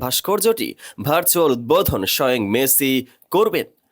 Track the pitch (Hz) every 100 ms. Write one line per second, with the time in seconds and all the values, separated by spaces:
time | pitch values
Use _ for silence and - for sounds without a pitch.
0 | 127 - - 208 220 226 113 - - -
1 | 107 160 170 175 156 120 120 165 175 131
2 | 95 - 135 127 101 117 131 - 139 131
3 | 123 _ - 180 220 170 - _ _